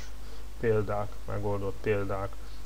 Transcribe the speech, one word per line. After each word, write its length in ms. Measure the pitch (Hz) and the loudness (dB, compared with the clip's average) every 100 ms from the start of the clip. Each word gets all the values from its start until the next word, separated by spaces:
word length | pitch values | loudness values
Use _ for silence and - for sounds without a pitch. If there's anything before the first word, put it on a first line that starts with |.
| - - - - - - | -2 -2 -2 -2 -4 0
példák, 560 | 117 107 101 104 104 - - | 2 4 2 0 0 -2 -2
megoldott 520 | 104 101 101 98 - | 0 0 0 0 0
példák, 540 | 110 104 98 98 98 - - - | 2 2 2 0 -2 -2 -2 -2